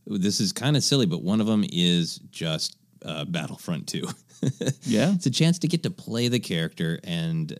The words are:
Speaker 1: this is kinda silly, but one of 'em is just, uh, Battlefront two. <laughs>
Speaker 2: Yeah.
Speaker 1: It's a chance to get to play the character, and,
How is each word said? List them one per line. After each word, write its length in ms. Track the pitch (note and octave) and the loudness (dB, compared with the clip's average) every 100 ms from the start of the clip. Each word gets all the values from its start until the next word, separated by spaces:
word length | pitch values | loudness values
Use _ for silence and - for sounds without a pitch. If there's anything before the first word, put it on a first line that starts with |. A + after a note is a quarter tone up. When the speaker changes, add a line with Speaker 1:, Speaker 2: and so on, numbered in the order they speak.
| - | -6
Speaker 1:
this 320 | G#2 G2 - | -2 0 0
is 100 | F#2+ | -2
kinda 260 | - B2+ C#3+ | 0 0 2
silly, 240 | - C#3+ G2+ | 2 2 2
but 160 | E2+ | 0
one 200 | F2 A2 | 0 2
of 80 | G#2+ | 2
'em 140 | G#2+ G2 | 2 2
is 480 | F2 F2 F2 E2 - - | 2 2 2 0 -6 -14
just, 460 | - E2 D#2 - - _ - | -6 -4 -4 -6 -10 _ -16
uh, 220 | - D2+ D2 | -10 -8 -4
Battlefront 600 | E2 D2 - - D#2 - | -4 -6 -8 -6 -6 -4
two. 200 | - - - _ - | -6 -6 -10 _ -4
<laughs> 420 | - - C3 - | -4 -2 -2 -2
Speaker 2:
Yeah. 300 | - G#2+ D3+ | 2 4 4
Speaker 1:
It's 120 | F#3+ C3 | 4 2
a 40 | |
chance 280 | - D#3+ E3+ | 4 4 4
to 80 | D#3 | 0
get 160 | E3 | 0
to 80 | C3 | -2
play 380 | - - A#2 A#2+ | -6 -4 0 2
the 100 | A#2+ | 0
character, 600 | G#2 E2+ E2 - E2 E2 | 0 -2 -2 -2 -2 -2
and, 480 | - E2+ E2 D#2+ D2+ | -4 -4 -2 -2 -4